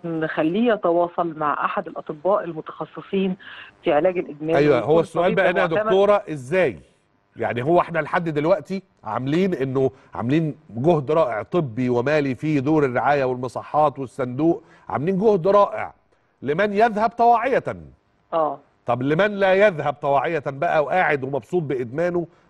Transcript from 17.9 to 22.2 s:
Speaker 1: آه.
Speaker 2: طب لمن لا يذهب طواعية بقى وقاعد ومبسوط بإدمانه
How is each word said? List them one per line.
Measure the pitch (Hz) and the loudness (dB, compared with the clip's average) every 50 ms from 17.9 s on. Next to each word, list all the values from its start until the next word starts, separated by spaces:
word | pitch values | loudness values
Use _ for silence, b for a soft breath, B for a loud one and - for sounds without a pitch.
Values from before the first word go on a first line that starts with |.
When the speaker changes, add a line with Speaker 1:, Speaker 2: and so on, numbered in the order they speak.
| - _ _ _ _ _ _ - - | -20 _ _ _ _ _ _ -6 -2
Speaker 1:
آه. | 165 156 147 139 139 _ _ _ _ - - | -2 -2 -2 -4 -8 _ _ _ _ -4 -2
Speaker 2:
طب | 120 120 | -2 0
لمن | 127 139 151 165 196 214 208 196 | 0 0 2 2 2 0 2 0
لا | 196 190 185 | 2 4 4
يذهب | 190 202 214 180 147 143 147 143 | 6 4 4 2 2 -4 -4 -4
طواعية | - - 143 139 135 127 160 170 151 131 147 | -4 -2 0 0 0 0 0 -4 -4 -4 -6
بقى | 135 139 160 175 156 160 147 | -6 -4 -2 0 0 0 0
وقاعد | 131 156 185 180 151 151 139 127 | 0 0 0 2 2 0 -2 -2
ومبسوط | 131 143 135 - - - 180 160 | -4 -6 -6 -6 -4 -4 -4 -2
بإدمانه | 135 147 120 131 113 123 151 170 180 175 175 | -2 -4 -4 -6 -6 -4 -4 -4 -2 -2 -4